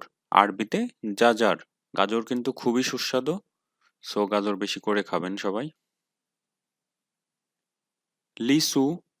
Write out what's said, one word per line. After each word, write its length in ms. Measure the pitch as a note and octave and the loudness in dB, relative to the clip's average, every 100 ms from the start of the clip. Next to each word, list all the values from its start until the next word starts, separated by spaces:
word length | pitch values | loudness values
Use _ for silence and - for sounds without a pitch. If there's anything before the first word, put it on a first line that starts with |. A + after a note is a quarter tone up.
| - _ _ | -4 _ _
আরবিতে 560 | - G2+ G2 G#2+ G3 A#3+ - G#2+ G2+ | 4 4 2 -4 -4 -4 -6 -8 2
জাজার। 400 | A#2 A2 A2 E2 - _ _ - | 4 6 2 2 -4 _ _ -2
গাজর 260 | G2+ A2+ | 0 0
কিন্তু 280 | A2+ B2 A#2+ | -2 -4 -4
খুবই 320 | - B2 A#2+ | -4 0 0
সুস্বাদু, 560 | B2+ B2+ - B2+ C3 F#3 - _ _ _ _ _ | 0 -4 -4 -2 -2 -6 -8 _ _ _ _ _
so 220 | - - G2+ | -8 -4 0
গাজর 300 | G#2 G#2 G2 | 0 -2 -4
বেশি 240 | G2+ - | -4 -4
করে 240 | - G#2 | -2 -2
খাবেন 340 | G2 F2+ F2+ G2 | 0 -4 -4 -4
সবাই। 320 | G#2 G2+ D3 - _ _ _ _ _ _ _ _ _ _ _ _ _ _ _ _ _ _ _ _ _ _ _ _ _ - | -4 -4 -6 -12 _ _ _ _ _ _ _ _ _ _ _ _ _ _ _ _ _ _ _ _ _ _ _ _ _ -6
লিচু, 580 | A#2 D3 D#3 C#3 C3+ F3 - _ | 2 2 4 2 2 0 -10 _